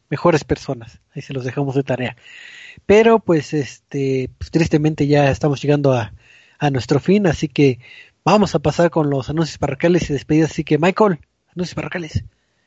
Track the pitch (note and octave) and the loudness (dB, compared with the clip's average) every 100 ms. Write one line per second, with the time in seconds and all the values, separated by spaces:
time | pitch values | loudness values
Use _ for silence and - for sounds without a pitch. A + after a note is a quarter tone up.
0 | - D3 F3 D#3 C3+ D3 - B2 A2+ - | -10 -2 0 0 0 -6 -6 -12 -14 -20
1 | _ D3+ - C3+ B2+ D3 C#3 C3 C3+ B2 | _ -16 -12 -10 -8 -6 -4 -2 -2 -4
2 | B2 - - - - - - - - G#3 | -6 -10 -20 -20 -20 -20 -20 -8 2 4
3 | A3+ A3+ - E3 - D3+ C3 - _ C#3+ | 6 4 2 0 0 -4 -6 -10 _ -6
4 | C3+ C3 B2+ - - D#3+ D#3+ D#3 D#3 D#3 | -4 -4 -6 -10 -4 -2 2 2 0 0
5 | C#3+ C#3+ C#3+ B2+ D#3 C3+ C#3 D3 C#3 B2+ | 2 4 4 2 -2 -2 0 2 2 0
6 | A2 - _ _ _ - D3 C3 - C#3+ | -2 -10 _ _ _ -4 -2 -2 0 0
7 | - G3+ F#3+ C#3+ D#3 - C#3+ B2 - - | 2 2 2 0 -2 2 2 2 -8 -20
8 | - _ E3 G#3 G3 D#3+ D3+ C#3+ E3+ E3 | -20 _ 2 2 2 0 -2 0 0 0
9 | D3 C#3 A#2 D3+ D#3 - - C3+ E3+ F3 | -2 -2 -4 -4 -4 -4 -6 -2 0 2
10 | - C#3 - D#3 D#3 - D#3 D3+ E3+ F#3 | 0 -6 0 0 0 -2 -2 0 2 2
11 | G#3+ E3 _ _ _ E3+ F3+ - - F3+ | 2 0 _ _ _ -10 -10 -8 -10 -10
12 | D#3 - - _ _ _ | -8 -8 -8 _ _ _